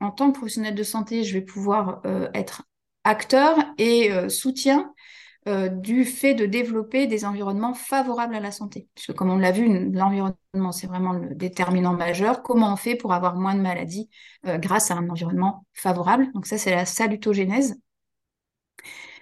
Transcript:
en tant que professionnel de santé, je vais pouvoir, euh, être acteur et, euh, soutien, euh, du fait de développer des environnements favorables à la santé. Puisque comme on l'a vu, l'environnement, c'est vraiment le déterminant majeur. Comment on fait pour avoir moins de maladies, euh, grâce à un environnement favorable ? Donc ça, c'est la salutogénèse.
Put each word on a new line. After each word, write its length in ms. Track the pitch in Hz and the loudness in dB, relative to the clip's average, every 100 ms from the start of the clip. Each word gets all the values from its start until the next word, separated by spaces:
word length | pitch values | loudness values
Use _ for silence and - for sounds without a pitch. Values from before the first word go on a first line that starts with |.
en 80 | 202 | -6
tant 220 | 202 277 | 2 2
que 60 | 269 | 2
professionnel 360 | 226 226 214 | -4 -4 -4
de 100 | 208 | -4
santé, 400 | 208 220 214 226 | -4 -4 -4 -2
je 120 | 208 190 | -2 -2
vais 100 | 190 | -6
pouvoir, 560 | 202 196 208 190 180 190 | -4 0 0 0 -4 -4
euh, 200 | 190 180 | -4 -4
être 300 | - 185 - - _ _ _ | -6 -8 -10 -20 _ _ _
acteur 540 | 208 214 - 262 294 320 294 - | -2 0 2 4 6 4 2 0
et, 340 | 226 233 214 | 4 4 4
euh, 160 | 190 185 | 2 -2
soutien, 640 | 190 269 262 269 277 370 - - - - _ - | -2 -2 0 2 2 2 -8 -20 -20 -20 _ -4
euh, 220 | 196 190 | -2 -2
du 340 | 185 190 240 | -4 0 2
fait 300 | 247 - 277 | 2 2 2
de 140 | 247 208 | 4 2
développer 580 | 220 240 226 220 262 269 | 0 -2 -2 -2 0 0
des 200 | 220 208 | 0 -2
environnements 500 | 202 196 202 233 247 | -4 -4 -2 -2 -4
favorables 580 | - 269 254 233 240 | -2 -2 0 -2 -4
à 60 | 220 | -4
la 120 | 208 | -8
santé. 360 | 202 208 - - - | -8 -12 -12 -18 -16
Puisque 180 | - | -12
comme 160 | - 190 | -2 0
on 80 | 190 | 4
l'a 140 | 185 | 4
vu, 400 | 185 233 185 190 | 4 4 4 0
l'environnement, 800 | 185 190 196 190 190 _ 190 185 | 0 2 2 -2 -4 _ -4 -4
c'est 160 | 175 185 | -4 -6
vraiment 260 | 185 185 | -4 -2
le 220 | 180 170 147 | -2 -6 -6
déterminant 580 | 185 180 180 185 180 | -6 -2 0 2 2
majeur. 480 | 175 170 175 208 254 | 2 -2 0 0 0
Comment 320 | - 233 214 | 2 2 4
on 20 | 202 | 2
fait 200 | 233 240 | -2 -2
pour 180 | 220 | 0
avoir 220 | 180 180 175 | 0 0 0
moins 180 | 190 | 0
de 80 | 196 | 2
maladies, 480 | 190 175 170 185 220 _ - - 190 | 0 -2 -6 -8 -10 _ -20 -10 -6
euh, 100 | 165 | -4
grâce 320 | 185 202 - | 0 2 2
à 60 | 170 | 0
un 140 | 170 | -2
environnement 540 | 170 170 180 190 190 - | -4 -2 0 0 -2 -10
favorable ? 580 | - 190 175 175 240 262 | -4 -2 0 2 4 2
Donc 140 | 220 180 | -2 -6
ça, 100 | 214 | -4
c'est 140 | 202 | 0
la 140 | 180 180 | 2 0
salutogénèse. 960 | - 220 208 214 202 190 214 277 202 _ _ _ _ _ _ _ _ _ - - - - - | 0 0 0 0 2 2 2 0 -4 _ _ _ _ _ _ _ _ _ -20 -20 -20 -20 -20